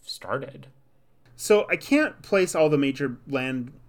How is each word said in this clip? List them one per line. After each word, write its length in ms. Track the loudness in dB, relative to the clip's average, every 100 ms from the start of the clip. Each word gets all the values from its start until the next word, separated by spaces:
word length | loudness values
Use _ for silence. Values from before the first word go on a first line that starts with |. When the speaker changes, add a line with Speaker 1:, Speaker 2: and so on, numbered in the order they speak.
Speaker 1:
started. 640 | -16 -12 -6 -6 -6 -16 -20 _ _ _ _ _ _ -6
Speaker 2:
So 280 | 2 2 2
I 80 | -4
can't 440 | 2 2 2 -4
place 340 | -2 0 2 2
all 120 | 4
the 100 | 4
major 420 | 2 0 -4 -6 -6
land-, 460 | -4 -2 -4 -8 -14